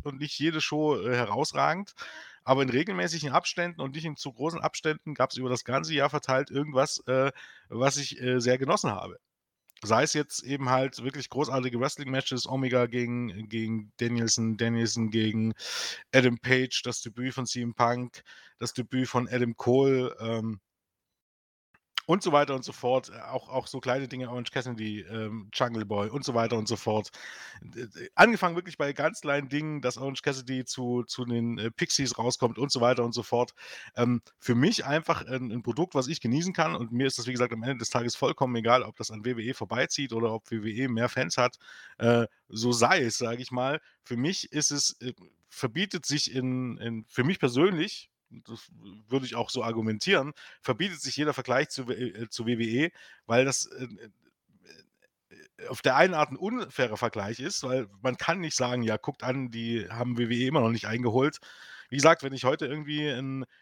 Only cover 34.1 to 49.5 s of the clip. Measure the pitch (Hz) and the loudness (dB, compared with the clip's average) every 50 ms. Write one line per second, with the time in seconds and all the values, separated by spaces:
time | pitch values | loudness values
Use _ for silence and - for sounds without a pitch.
34.1 | 123 113 - - _ _ - - 120 120 139 202 240 - - 143 143 160 165 - | 4 2 0 -6 _ _ 0 2 4 6 6 4 4 2 0 0 0 0 2 0
35.1 | 160 - - - 127 127 127 120 107 123 110 120 110 139 175 - - 143 127 127 | 0 0 0 -6 -6 -6 -4 -4 -6 -4 -4 -4 0 0 -2 0 2 0 0 0
36.1 | 165 - - 113 120 151 175 190 170 - 160 165 165 - 120 110 120 123 135 135 | -2 -2 0 2 2 2 2 0 0 2 2 2 0 -2 -4 -2 0 2 2 2
37.1 | - - 113 123 127 120 123 120 117 110 113 131 139 117 113 - - 120 120 120 | 0 -2 -4 -4 0 0 0 0 0 -4 -4 -4 -4 -4 -4 -2 -2 0 0 0
38.1 | - - 139 131 - - 139 127 120 117 107 113 123 127 120 - - - 113 - | -2 0 0 0 2 2 0 0 0 0 4 6 6 6 4 0 -8 -8 -10 -8
39.1 | 110 107 104 123 123 113 107 123 135 - 110 90 113 120 139 - - - 143 123 | -8 -6 -4 -4 -4 -2 -4 -6 -4 -6 -4 -4 0 -2 0 -2 -2 -4 -4 -4
40.1 | 117 113 117 110 110 110 _ - 117 110 104 113 104 113 135 127 117 113 120 123 | -2 0 0 0 -2 -4 _ -6 -6 -4 -4 -4 -2 -2 -2 0 2 2 0 0
41.1 | - 131 135 170 - - 123 123 - - - - - - - - - - 117 117 | 0 0 -2 -2 2 2 2 2 2 -4 -20 -20 -20 -20 -20 -18 -8 0 2 4
42.1 | 120 117 117 - _ _ _ - - 110 117 123 120 117 117 123 151 180 131 117 | 4 4 4 0 _ _ _ -12 -6 -2 0 2 4 4 6 6 6 4 4 2
43.1 | - - 123 113 117 123 127 - 127 123 127 135 147 156 _ _ _ _ _ - | 0 -2 -2 -4 -4 -6 -8 -6 -4 -2 -2 0 -2 -4 _ _ _ _ _ -6
44.1 | 127 117 131 165 190 - - - - 151 143 - 143 143 - - - - 120 127 | -4 -2 0 0 -2 -2 -6 -4 -4 0 0 0 0 0 -2 -2 -2 -4 -10 -10
45.1 | 127 _ - - _ _ _ _ - - - 117 110 160 202 196 - 175 - - | -10 _ -18 -20 _ _ _ _ -12 -6 -6 -4 0 -2 -2 -2 -2 -6 -4 -2
46.1 | - 160 - - 113 131 127 127 127 127 127 123 110 - 107 117 117 110 107 _ | -2 0 -2 -2 -2 -2 -2 0 -2 -2 -4 -6 -6 -6 -6 -6 -6 -8 -10 _
47.1 | - 139 131 156 190 - - 127 120 131 165 202 190 156 170 214 - - - _ | -2 0 2 2 2 2 0 2 4 6 4 4 4 2 -2 -2 -4 -10 -16 _
48.1 | _ _ _ _ 113 113 - - 113 110 - - 87 85 87 101 95 107 110 104 | _ _ _ _ -20 -20 -18 -16 -16 -16 -16 -20 -20 -20 -20 -20 -20 -18 -8 -2
49.1 | 123 139 131 120 110 117 113 - | -2 -2 -2 -2 -2 -2 -2 -2